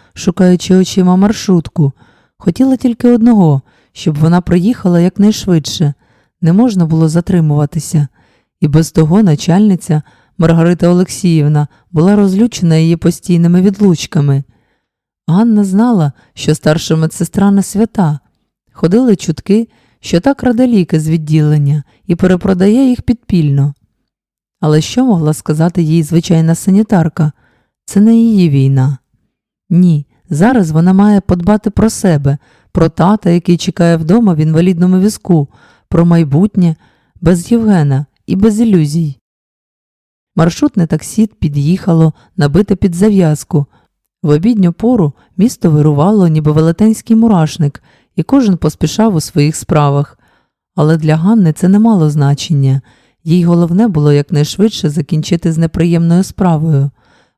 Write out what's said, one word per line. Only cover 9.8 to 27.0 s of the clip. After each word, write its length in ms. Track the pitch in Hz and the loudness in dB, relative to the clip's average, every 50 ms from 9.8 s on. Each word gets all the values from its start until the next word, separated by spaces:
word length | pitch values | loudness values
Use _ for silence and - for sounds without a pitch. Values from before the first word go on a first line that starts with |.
| - - 160 151 143 _ _ _ _ _ _ - | -2 -4 -4 -4 -4 _ _ _ _ _ _ -2
Маргарита 520 | 165 165 165 165 160 170 180 160 - 175 | 0 2 2 2 2 0 0 0 0 2
Олексіївна 800 | 180 180 185 - - - - 180 165 160 147 147 151 147 147 - _ _ _ _ | 2 2 0 -2 -4 -4 -2 0 0 0 0 0 0 0 -2 -4 _ _ _ _
була 240 | - 151 160 190 208 | -2 0 2 2 2
розлючена 600 | 208 202 196 185 196 226 240 - - - 165 160 | 2 2 2 2 0 0 -2 -2 -2 0 0 2
її 200 | 160 160 165 170 | 2 2 0 0
постійними 680 | 160 - 170 170 - - - 175 170 170 170 175 180 | 0 0 -2 -2 -2 -4 -2 0 0 2 2 2 2
відлучками. 840 | 185 202 196 196 208 196 175 151 - - - 160 143 143 139 135 139 - _ _ _ _ _ _ _ _ _ _ _ _ _ _ _ - | 2 0 0 0 2 0 0 0 -4 -6 -4 -2 0 0 -2 -2 -4 -8 _ _ _ _ _ _ _ _ _ _ _ _ _ _ _ -2
Ганна 360 | 160 185 226 240 220 208 202 | -2 0 0 2 2 0 0
знала, 480 | 190 185 202 226 247 240 190 156 143 - _ _ _ _ | 0 0 0 0 2 0 0 0 -2 -4 _ _ _ _
що 220 | - - - 151 | -8 -4 -4 -4
старша 400 | - - 151 156 160 - - 165 | -2 0 -2 -2 0 -2 -2 -2
медсестра 560 | 160 160 165 - - - - - 208 196 202 | -2 -2 -4 -4 -6 -8 -6 -2 0 0 2
не 120 | 196 196 185 | 2 0 0
свята. 560 | - - 196 226 220 - - 190 156 147 143 - _ _ _ _ _ _ _ _ _ _ | -2 -2 -4 -4 -2 -2 -2 -2 -2 -2 -4 -8 _ _ _ _ _ _ _ _ _ _
Ходили 420 | - - 160 175 226 262 254 208 | -4 -2 0 2 2 2 2 0
чутки, 520 | 175 - - 156 - - - 196 220 233 - _ _ _ _ _ _ | 0 -2 -6 -8 -6 -4 -2 -2 -2 -2 -4 _ _ _ _ _ _
що 200 | - - - 170 | -8 -4 -4 -2
та 140 | - 269 277 | 0 -2 -2
краде 340 | - - 247 240 226 254 254 | -2 -2 -2 0 0 0 0
ліки 320 | 233 202 170 - - 156 | 0 0 0 0 -2 -2
з 100 | 156 156 | -2 -2
відділення 720 | 160 170 156 151 156 156 151 151 151 151 147 139 147 151 143 _ _ _ _ | -2 -4 -2 -2 0 0 2 2 0 0 0 0 -2 -4 -6 _ _ _ _
і 100 | - 175 | -6 -4
перепродає 760 | 170 - 185 185 180 - 190 190 175 185 202 214 254 277 262 | 0 0 0 0 0 0 -2 0 0 2 2 2 2 2 0
їх 120 | 247 - | 0 -2
підпільно. 720 | - - 240 - _ - - 175 156 147 139 139 139 143 143 - _ _ _ _ _ _ _ _ _ _ _ _ _ _ _ _ | -2 -4 -4 -4 _ -4 -2 0 0 0 0 0 0 -2 -4 -8 _ _ _ _ _ _ _ _ _ _ _ _ _ _ _ _
Але 220 | - 156 151 156 | -2 0 2 2
що 240 | 156 - - 240 254 | 0 0 -2 -2 0
могла 280 | 262 214 170 156 156 156 | 0 0 0 0 -2 -4
сказати 480 | - - - 160 151 160 175 170 - | -4 -4 -4 -2 -2 -2 -2 -2 -2
їй 220 | 170 151 160 170 156 | -2 0 0 0 0
звичайна 520 | 147 165 165 165 - 175 165 160 160 165 | 0 -2 -2 0 0 0 0 2 0 0
санітарка? 760 | - - - 185 202 220 - - 185 | -2 0 0 0 0 0 0 0 0